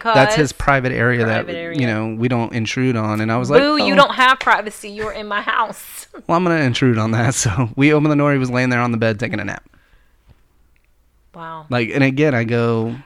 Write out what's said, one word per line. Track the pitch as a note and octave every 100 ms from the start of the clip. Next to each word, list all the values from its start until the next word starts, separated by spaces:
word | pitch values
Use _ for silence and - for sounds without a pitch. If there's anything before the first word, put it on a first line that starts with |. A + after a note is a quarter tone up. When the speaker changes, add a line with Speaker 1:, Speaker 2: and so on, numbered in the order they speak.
Speaker 1:
that's | A3+ A3 C3+ G#3+
his | C#3+
Speaker 2:
Because | -
Speaker 1:
private | - C3+ B2+
area | A2+ A#2 A#2+ A2
Speaker 2:
private | A2 C#3
Speaker 1:
that, | E3+
Speaker 2:
area. | E3+ E3
Speaker 1:
you | B2
know, | A2 A2+ A2
we | B2
don't | B2 A2+
intrude | A#2 A2 - C3 A#2
on." | G#2+ G#2+
And | A2
I | A#2
was | B2
like, | D3
Speaker 2:
Boo, | C#4+ D4+
you | C#4+ C#4
Speaker 1:
"Oh, |
Speaker 2:
don't | C#4 A3+
have | B3+ C4+
privacy. | B3+ G3+ G#3 - G#3
You're | G#3 G#3+
in | G#3+ G#3
my | G#3
house. | G#3 A#3 G#3+ F#3+ - - - E4
<laughs> | -
Speaker 1:
well, | E3+
I'm | F3+
gonna | E3
intrude | C3+ A#2+ C3 A2+
on | A2
that." | A2+ A#2 A#2+
<laughs> |
So | - F#2 A#2 C3
we | C#3+
opened | D3+ D3+
the | C#3+
door. | C#3+
He | C#3
was | B2+
laying | B2 B2+
there | B2
on | A#2+
the | A#2
bed | A2+ G#2
taking | A#2 G#2
a |
nap. | G2 F#2+ - _ _ _ _ _ _ _ _ _ _ _ _ _ _ _ _
Speaker 2:
Wow. | F3 E3 D#3+ D3+
Speaker 1:
Like, | B2 A2+
and | C#3
again, | C3+ C3+ D3+ B2
I |
go, | A#2 A#2 A#2 A2+ A2+ B2